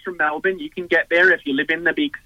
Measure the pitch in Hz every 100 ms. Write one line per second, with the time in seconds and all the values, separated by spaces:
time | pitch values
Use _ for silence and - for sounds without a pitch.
0 | 190 175 151 156 190 185 151 - 175 165
1 | - 170 180 165 - 139 147 165 170 156
2 | 147 -